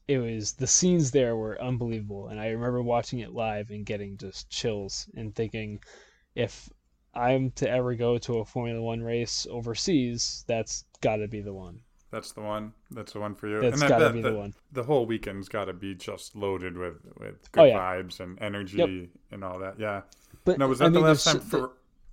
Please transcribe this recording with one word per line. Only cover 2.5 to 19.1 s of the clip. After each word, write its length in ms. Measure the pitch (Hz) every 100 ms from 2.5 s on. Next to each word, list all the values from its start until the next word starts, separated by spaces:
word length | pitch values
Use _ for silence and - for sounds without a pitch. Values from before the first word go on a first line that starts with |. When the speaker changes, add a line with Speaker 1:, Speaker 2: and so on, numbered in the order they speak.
Speaker 1:
remember 320 | 113 120 123
watching 360 | 120 120 - 127
it 140 | 107
live 380 | 117 110 104 107
and 140 | 104
getting 320 | 101 104 101 98
just 320 | 98 - -
chills 600 | - 120 104 98 - - 131
and 180 | 110
thinking, 460 | 104 110 110 107 104 - - - _ _ -
if 340 | 117 - - - _ _ _
I'm 360 | 120 123 131 131
to 180 | - 123
ever 240 | 127 123 120
go 220 | 120 120
to 200 | - 117
a 40 |
Formula 380 | 107 127 117 113
One 200 | 113 117
race 440 | 117 117 113 - -
overseas, 960 | 120 117 110 - 156 123 120 - - -
that's 380 | 117 110 - - _
gotta 280 | 127 107 107
be 120 | 107
the 140 | 101
one. 280 | 95 92 95 _ _ _
Speaker 2:
That's 220 | 110 -
the 80 | -
one. 320 | 107 107 107 - _
That's 220 | 120 104
the 80 | 104
one 140 | 104
for 140 | 98 104
you. 120 | 107
Speaker 1:
That's 220 | 123 135
Speaker 2:
And 20 |
I 60 | 143
Speaker 1:
gotta 200 | 117 131
Speaker 2:
bet 100 | 117
Speaker 1:
be 20 |
the 100 | 117
Speaker 2:
the, 20 |
Speaker 1:
one. 200 | 107 101 - _
Speaker 2:
the 100 | 131
whole 220 | 120 143 113
weekend's 420 | 110 104 98 95
gotta 240 | 107 95
be 220 | 90 98
just 400 | 92 - 95 -
loaded 420 | 107 101 95 92 87
with, 200 | 90 - - -
with 320 | - - -
good 60 | -
Speaker 1:
Oh, 60 |
yeah. 160 | 147 104
Speaker 2:
vibes 400 | 92 92 90 -
and 200 | 90 95
energy 360 | 104 101 95 104
Speaker 1:
Yep. 140 | 101 92 87